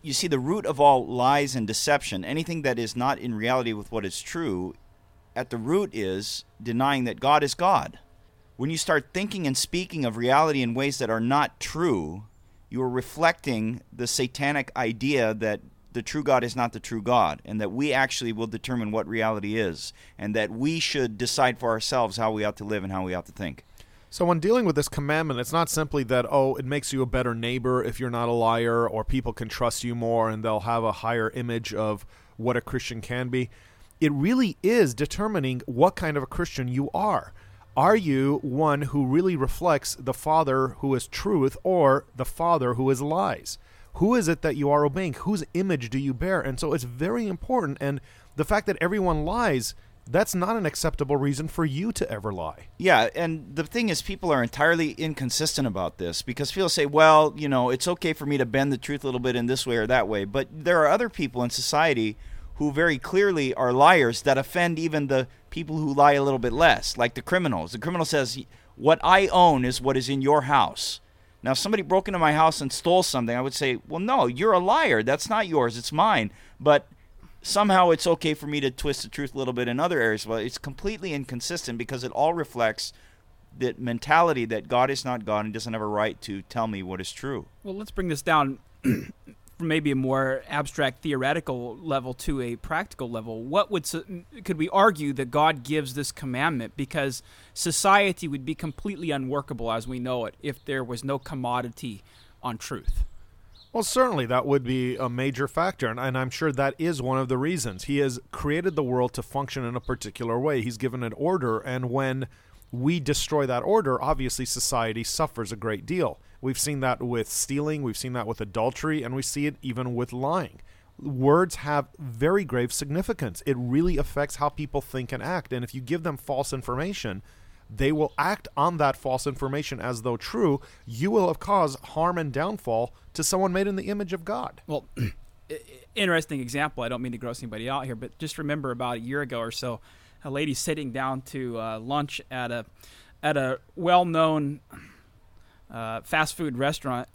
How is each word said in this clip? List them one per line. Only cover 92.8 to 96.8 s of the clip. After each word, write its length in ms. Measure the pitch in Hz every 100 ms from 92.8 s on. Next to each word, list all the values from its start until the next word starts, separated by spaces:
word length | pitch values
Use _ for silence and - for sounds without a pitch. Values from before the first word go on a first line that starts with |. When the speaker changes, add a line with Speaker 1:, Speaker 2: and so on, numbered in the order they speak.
| 196 - 123
Speaker 3:
level, 320 | 117 113 113
what 260 | 123 175 -
would 160 | 196 -
so-, 180 | 165 - 175 - 277
could 140 | 190 160
we 100 | 170
argue 440 | 196 214 156 143
that 160 | 135 127
God 340 | 151 156 151
gives 300 | 120 151 135
this 180 | 131 139
commandment 640 | - 139 123 156 139 113
because 460 | -